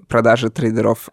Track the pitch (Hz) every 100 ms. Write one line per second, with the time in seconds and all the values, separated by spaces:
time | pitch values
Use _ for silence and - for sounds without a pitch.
0 | - 117 113 120 117 - 120 113 110 110
1 | -